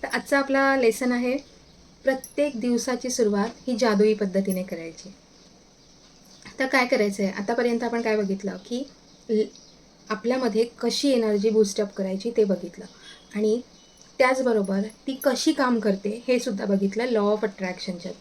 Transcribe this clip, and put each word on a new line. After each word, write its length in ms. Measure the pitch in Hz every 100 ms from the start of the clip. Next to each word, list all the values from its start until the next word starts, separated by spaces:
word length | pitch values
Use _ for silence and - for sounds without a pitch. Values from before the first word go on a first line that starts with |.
तर 40 | -
आजचा 320 | 247 - 277
आपला 360 | 269 269 269 269
लेसन 360 | 240 220 247
आहे, 260 | 247 247 269 - - - - - -
प्रत्येक 560 | 262 262 - - 294 254
दिवसाची 500 | 240 240 247 247 254
सुरुवात 380 | 254 214 202 214 - -
ही 100 | 233
जादुई 340 | 240 202 214
पद्धतीने 500 | 208 202 190 196 185
करायची. 500 | 185 170 165 - 185 - - - - - _ _ - - - - - - - -
तर 60 | 262
काय 200 | 269 247
करायचं 380 | 247 208 196
आहे, 80 | 196
आतापर्यंत 520 | 196 202 240 240 233
आपण 180 | 240 233
काय 160 | 226 214
बघितलं 340 | 202 196 196
की 360 | 185 - 240 277 - - - -
ल-, 120 | 214 - - - - - - -
आपल्यामध्ये 560 | 214 233 254 254 208 233 -
कशी 300 | 240 233 285
एनर्जी 400 | 254 220 208 214
बूस्टअप 440 | 220 202 - 208
करायची 380 | - 190 190 233 233
ते 60 |
बघितलं 420 | 208 185 190 - 185 - - - - 208
आणि 260 | 214 226 - - - _ - -
त्याचबरोबर 640 | 262 262 247 220 196 196
ती 380 | 214 - - 262
कशी 280 | 285 254 -
काम 280 | 302 254 233
करते 440 | 208 196 202 226 247
हे 120 | 247
सुद्धा 260 | 247 196 208
बघितलं 380 | 196 196 208
law 280 | 254 220 202
of 100 | 208
attraction-च्या. 680 | 214 - 185 180 - 175 180 180